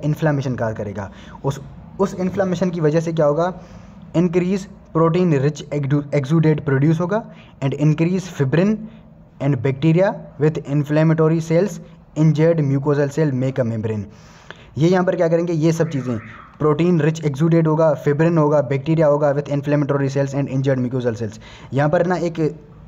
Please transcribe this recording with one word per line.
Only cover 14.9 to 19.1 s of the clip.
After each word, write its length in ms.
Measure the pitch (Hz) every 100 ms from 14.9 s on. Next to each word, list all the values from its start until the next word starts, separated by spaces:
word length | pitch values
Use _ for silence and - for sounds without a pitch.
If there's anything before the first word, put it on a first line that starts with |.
| 185 180
पर 100 | 180
क्या 120 | 165
करेंगे, 260 | 165 175
ये 180 | 165 160
सब 180 | 165 160
चीज़ें, 280 | 139 123 113 - - - -
protein 420 | 151 147 175 170
rich 200 | 147 160
exudate 460 | 151 131 165 165 160
होगा, 360 | 156 160 143
fibrin 340 | 151 143 165 165
होगा, 240 | 147 147
bacteria 460 | 135 139 139 160
होगा 260 | 151